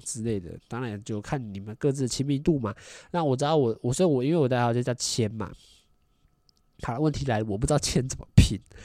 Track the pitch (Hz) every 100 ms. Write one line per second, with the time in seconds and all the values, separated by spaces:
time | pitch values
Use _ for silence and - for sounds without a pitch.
0 | - 120 113 107 87 82 - 120 127 104
1 | 104 107 - 147 113 98 104 - 147 139
2 | 127 - 139 139 151 151 110 98 - -
3 | - 175 156 127 143 160 123 110 120 127
4 | 180 135 131 170 131 123 120 117 123 120
5 | - - 110 113 98 - - _ _ _
6 | _ _ _ _ _ _ _ - - 120
7 | 156 143 135 107 110 101 135 147 - -
8 | 131 - - - - 101 - -